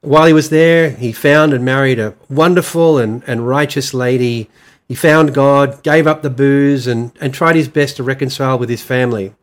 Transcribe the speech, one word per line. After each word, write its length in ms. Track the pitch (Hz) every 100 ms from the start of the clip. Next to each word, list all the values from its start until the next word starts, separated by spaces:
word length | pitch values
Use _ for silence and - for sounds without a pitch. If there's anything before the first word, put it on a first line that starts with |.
While 260 | - 151 160
he 60 |
was 180 | 156 147
there, 400 | 156 165 165 160
he 220 | 110 120
found 400 | 113 147 151 156
and 120 | 135
married 360 | 127 131 135 120
a 140 | 107 - _
wonderful 720 | 135 165 180 - 165 165 151
and, 240 | 110 117 -
and 180 | 117 117
righteous 480 | 139 147 143 131
lady. 560 | 131 123 127 123 117 107 _ _ _ _
He 80 | 123
found 380 | 165 156 156
God, 500 | 139 139 139 139 139
gave 240 | 151 156 156
up 140 | 156
the 80 | 147
booze, 580 | 123 139 139 143 139 123
and, 240 | 117 120 _
and 120 | 143
tried 220 | 131 170
his 140 | 160 135
best 280 | 156 139 -
to 60 |
reconcile 560 | 127 135 131 - 135 127
with 100 | 120
his 140 | 117
family. 520 | - 127 123 113 98 _